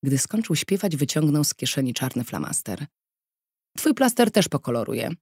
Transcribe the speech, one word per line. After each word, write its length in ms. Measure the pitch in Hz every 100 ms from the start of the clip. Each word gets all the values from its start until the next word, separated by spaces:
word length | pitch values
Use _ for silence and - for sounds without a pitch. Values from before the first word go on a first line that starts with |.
Gdy 140 | 143 135
skończył 380 | - 214 220 156
śpiewać, 400 | - 190 202 156
wyciągnął 480 | 139 - 156 147
z 100 | 147
kieszeni 400 | - 123 - 131
czarny 300 | 117 131 -
flamaster. 600 | 120 85 73 - - 90 143 _ _ _ _ _ _ _ _ -
„Twój 160 | -
plaster 360 | 277 262 - -
też 180 | - 175
pokoloruję. 600 | 143 - 120 110 117 117 170